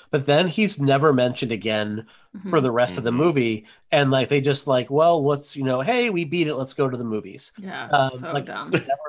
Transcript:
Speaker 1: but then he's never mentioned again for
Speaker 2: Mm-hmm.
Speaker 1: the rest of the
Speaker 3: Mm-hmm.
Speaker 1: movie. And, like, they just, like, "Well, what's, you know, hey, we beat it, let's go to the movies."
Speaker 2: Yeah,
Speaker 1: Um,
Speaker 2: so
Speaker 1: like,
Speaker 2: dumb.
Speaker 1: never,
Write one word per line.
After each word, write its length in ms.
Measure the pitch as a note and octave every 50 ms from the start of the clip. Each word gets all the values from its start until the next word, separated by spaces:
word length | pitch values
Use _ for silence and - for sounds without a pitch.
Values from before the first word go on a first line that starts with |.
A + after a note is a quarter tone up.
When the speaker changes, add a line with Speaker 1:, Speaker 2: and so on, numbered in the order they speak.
| - _
Speaker 1:
but 160 | - D3 C3+
then 200 | D3 C#3+ D3+ F#3
he's 320 | F3+ D#3 - G#3+ F#3+ - D3
never 320 | C#3+ C#3 C3+ C#3 D3 D#3+ C#3
mentioned 380 | B2+ B2 B2 A#2+ - C#3 A#2 A#2
again 540 | G#2 F2+ A2 G#2+ G#2+ G#2+ G#2 G#2 G#2+ A2 - - - _ _ -
for 60 | G3 F#3+ G3 E3+ D#3
Speaker 2:
Mm-hmm. 20 |
Speaker 1:
the 100 | - B2+
rest 280 | A2+ A#2 B2 A#2+ F2+ -
of 60 | A2
the 60 | A#2+
Speaker 3:
Mm-hmm. 80 | A#2 B2
Speaker 1:
movie. 480 | D#3 F3 D#3 C#3 A#2+ A#2 A2 G#2+ - - - _ _ _
And, 200 | - D3 C#3+ C3+
like, 180 | C3 C3 B2+ -
they 140 | C#3+ C#3+ C3+
just, 240 | C#3+ C#3 C3 -
like, 240 | C#3+ C3 B2+ A#2+ -
"Well, 320 | C3+ D3 D#3+ E3+ E3+ E3 C#3
what's, 340 | C#3+ D3 C#3 C#3+ - -
you 80 | C#3+ C3+
know, 160 | C3 B2+ B2+
hey, 300 | C3+ F3 B3 B3 A#3+ A#3
we 160 | G3+ E3+ E3+
beat 200 | C#3+ E3 F3 E3 D3+
it, 60 | C#3
let's 180 | B2 C3+ C3 -
go 140 | - C#3+ C3
to 80 | B2
the 80 | A#2+ A#2+
movies." 480 | A2+ G#2+ G#2+ - F#2+ G2+ C#3 - - - -
Speaker 2:
Yeah, 280 | G3 F#3+ E3 C3+ B2+ -
Speaker 1:
Um, 220 | - C#3+ C3 C3
Speaker 2:
so 220 | C3 B2+ B2+ - E3
Speaker 1:
like, 120 | C#3 C3
Speaker 2:
dumb. 260 | - - G2+ C#3+ -
Speaker 1:
never, 140 | - D#3 - - C3+ - D3+